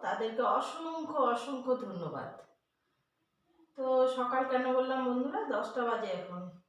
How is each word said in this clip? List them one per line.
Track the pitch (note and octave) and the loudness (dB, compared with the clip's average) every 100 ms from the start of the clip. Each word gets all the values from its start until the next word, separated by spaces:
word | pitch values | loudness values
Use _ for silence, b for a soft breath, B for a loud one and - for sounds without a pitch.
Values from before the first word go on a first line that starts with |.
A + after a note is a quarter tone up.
তাদেরকে | - G3+ A3+ A3+ A#3+ C4 | -2 -2 -2 0 2 2
অসংখ্য | C4 E4+ D#4+ E4 D4+ D#4 A#3+ | 0 -6 -6 -6 -4 2 2
অসংখ্য | A#3+ C4+ C4 B3+ B3+ | 2 -2 -6 0 -2
ধন্যবাদ। | G3+ F3+ D#3+ - - - - _ _ _ _ _ _ _ _ _ _ _ _ - | -2 -6 -6 -6 -8 -12 -20 _ _ _ _ _ _ _ _ _ _ _ _ -4
তো | C4 B3+ B3+ B3+ | 2 6 6 4
সকাল | B3 B3+ C4 | 0 2 2
কেন | B3+ B3+ B3+ | 2 4 2
বললাম | C4 C4 B3 | 2 2 2
বন্ধুরা, | B3 C#4 G#4+ - | 0 0 -2 -2
দশটা | G#3 G#3+ B3+ A#3+ | -2 -2 -2 0
বাজে | - G3 F3+ | 0 -2 -4
এখন | F#3 F3+ F3+ - | -6 -10 -10 -14